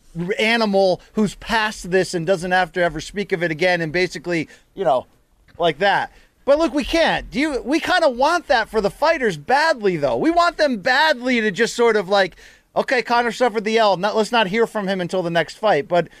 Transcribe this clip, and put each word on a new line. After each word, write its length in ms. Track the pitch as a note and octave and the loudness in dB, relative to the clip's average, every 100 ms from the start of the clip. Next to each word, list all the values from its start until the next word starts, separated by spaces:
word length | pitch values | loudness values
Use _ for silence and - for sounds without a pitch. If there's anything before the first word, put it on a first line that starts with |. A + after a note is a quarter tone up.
| _ E3 | _ -10
r-, 120 | F3 A3 | -6 -2
animal 600 | A3 A#3 A3 G3 F#3+ F3 - | 0 2 2 2 2 0 -4
who's 200 | - G#3 | -2 -2
past 560 | - - A3+ G#3+ - F#3 | -2 -4 -2 -2 -6 -2
this 240 | F#3 F3+ | 0 0
and 100 | F3+ | -2
doesn't 280 | D#3+ F#3+ F3+ | -2 -2 0
have 180 | F#3 F3+ | 0 0
to 100 | F#3 | 0
ever 180 | F3 E3 | -2 -2
speak 320 | - G3 G3 | -8 -8 -6
of 100 | F#3 | -2
it 80 | E3+ | -2
again." 300 | D#3 F3+ F3 | 0 0 0
And 100 | E3 | -2
basically, 600 | E3 F3+ F3 D#3+ E3+ C#3 - _ | -2 -2 -4 -6 -6 -6 -12 _
you 100 | - | -6
know, 220 | F3+ B2+ - _ _ _ _ - | 0 0 -2 _ _ _ _ -4
like 200 | E3+ D3 | -2 0
that. 340 | G3 E3+ A#2 - _ _ | 0 0 -2 -10 _ _
But 140 | - D4 | 0 2
look, 160 | E4 | 2
we 100 | D4 | -2
can't. 460 | A#3 E4 C#4+ D#3+ B2 | -2 0 0 0 -4
Do 80 | F3 | -4
you? 240 | D#4 C4 | -2 -4
We 160 | G3+ D4+ | -2 -4
kinda 300 | C#4 F4+ D#4+ | 0 2 2
want 400 | A#3+ C4+ F4 - | 2 0 0 0
that 200 | B3 G#3 | 0 0
for 120 | A3 | -2
the 100 | G3 | -2
fighters 460 | - D4+ E4 A#3 D#3 | 0 0 2 0 -4
badly, 600 | C#3+ C4 D#4+ C#4 G3+ E3+ | 0 2 2 0 0 0
though. 200 | C#3 A#2+ | 0 0
We 140 | B3+ | 2
want 280 | E4+ E4+ E4 | 2 2 2
them 200 | D4+ A#3 | -2 0
badly 600 | F3+ B3+ D#4 C4 B3 A#3+ | 0 2 2 0 0 0
to 120 | G#3+ | 0
just 240 | F3+ A#3 - | 0 -2 2
sort 180 | A#3 | 2
of 140 | G#3+ F3+ | 2 2
like, 280 | G3+ F#3 - - - _ | 2 2 -2 -20 -20 _
"Okay, 260 | - G#3+ B3+ | -4 0 -2
Conor 300 | A3+ A#3+ A#3+ | 0 0 0
suffered 320 | G3 B3 G#3+ | 0 0 0
the 160 | G3+ A3 | 0 2
L. 180 | G#3+ F3 | 2 2
Not, 200 | G3+ G#3 | 0 0
let's 160 | G#3 | 0
not 160 | A#3 G3 | 0 0
hear 180 | A3 A3+ | 2 0
from 220 | G#3+ F#3+ | -2 -4
him 120 | F#3+ | -4
until 220 | F3 F#3+ | -2 -2
the 80 | F3 | 0
next 240 | E3+ D#3 | -2 -2
fight." 320 | - G#3+ D#3+ - | -2 0 2 2
But 220 | F3 E3+ - | 0 0 -8